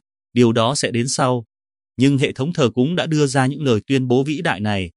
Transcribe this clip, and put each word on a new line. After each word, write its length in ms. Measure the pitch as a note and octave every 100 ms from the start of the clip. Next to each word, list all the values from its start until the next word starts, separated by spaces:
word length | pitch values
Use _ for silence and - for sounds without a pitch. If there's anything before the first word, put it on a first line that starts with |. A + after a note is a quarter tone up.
| _ _ _
Điều 180 | A#2+ A#2
đó 240 | A2+ A#2 D3
sẽ 160 | A#2
đến 160 | A#2 C3
sau. 380 | - C3 B2 - _ _ _ _ -
Nhưng 200 | C#3 C3+
hệ 160 | C3+
thống 200 | - D3
thờ 160 | E3+ A#2+
cúng 220 | B2 C#3+ F3
đã 100 | D#3+
đưa 220 | D3+ C#3
ra 180 | C3+ C3
những 180 | C#3+
lời 180 | C#3 G#2+ -
tuyên 200 | C3+ B2+
bố 160 | B2
vĩ 180 | C#3 C#3+
đại 180 | E3 G2
này. 320 | G#2+ G2+ F2